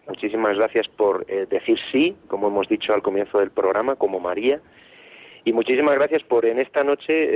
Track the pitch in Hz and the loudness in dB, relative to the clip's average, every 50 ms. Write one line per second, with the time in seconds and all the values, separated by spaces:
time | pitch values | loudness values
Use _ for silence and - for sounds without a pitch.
0 | _ - 95 - - 104 107 113 110 107 101 101 113 110 - 117 104 - - - | _ -14 -12 -8 -6 -6 -4 -2 0 0 0 0 0 0 0 -2 -2 -2 -2 0
1 | 107 101 92 90 - - 98 98 95 - 101 95 - - 113 - - - - 131 | 0 2 2 0 -4 -4 -4 -4 -4 -2 -4 -4 0 0 -2 -2 -2 -2 0 0
2 | 156 175 202 - - - - 101 101 101 101 104 95 - 107 107 - - 107 101 | 0 0 0 -6 -10 -10 -6 -2 -2 -2 0 0 0 0 -2 -2 0 0 0 0
3 | - 104 95 98 101 - - 104 98 92 - 107 95 95 98 104 117 131 135 - | 0 0 -2 -2 -2 0 0 0 0 2 0 0 0 2 2 0 0 -2 -2 -2
4 | 107 98 95 92 90 87 90 101 113 131 143 156 - - _ - - - - - | -2 -2 -2 -2 -4 -4 -4 -2 0 0 -2 -2 -4 -12 _ -20 -20 -20 -20 -20
5 | - - - - - - - - _ 117 113 117 113 - 127 127 151 147 143 135 | -20 -20 -20 -20 -20 -20 -20 -6 _ -2 0 0 0 0 0 2 2 2 2 2
6 | 147 147 160 151 - - 123 117 113 113 117 127 135 - - 147 139 139 143 - | 2 2 0 -2 0 0 0 2 2 2 0 0 -2 -2 -2 0 0 0 0 -2
7 | - - 156 160 156 - 98 | -2 -2 0 0 2 2 2